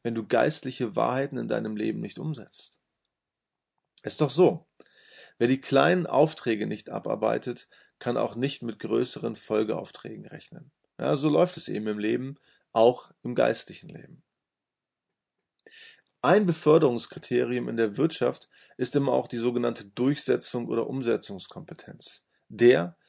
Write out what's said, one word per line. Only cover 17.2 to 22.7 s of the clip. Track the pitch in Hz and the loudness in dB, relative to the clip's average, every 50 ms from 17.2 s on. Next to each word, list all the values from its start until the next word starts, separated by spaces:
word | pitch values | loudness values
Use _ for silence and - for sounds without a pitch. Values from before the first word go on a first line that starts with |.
| - - 123 120 123 120 123 123 120 120 | -6 -2 0 0 0 0 -2 -2 -4 -2
in | 117 | 0
der | 113 113 104 101 | 0 0 0 2
Wirtschaft | 120 147 165 - - 123 123 127 - - _ _ _ - _ _ | 0 0 0 0 0 0 0 0 -2 -12 _ _ _ -20 _ _
ist | - 131 - - | -6 -4 0 0
immer | 143 139 135 127 | 0 2 2 2
auch | 131 127 | 0 0
die | - 127 | -2 -4
sogenannte | 117 113 123 120 120 120 120 113 - 104 | -2 0 0 0 0 0 -2 -2 -4 -10
Durchsetzung | 101 - - 123 139 147 - - - 123 123 - - - 123 120 | -10 -4 0 0 0 0 0 0 0 0 0 0 -4 -6 -6 -4
oder | 113 113 113 110 | -2 -2 -2 -2
Umsetzungskompetenz. | - 127 135 131 117 113 - - - 101 90 - - - 101 - - 82 - - - - - - - - - _ _ _ _ _ - | -2 -4 -2 0 0 0 0 -2 -8 -10 -12 -12 -14 -16 -16 -16 -16 -18 -18 -18 -20 -18 -18 -16 -16 -18 -18 _ _ _ _ _ -8
Der, | - 101 120 120 | 2 6 6 8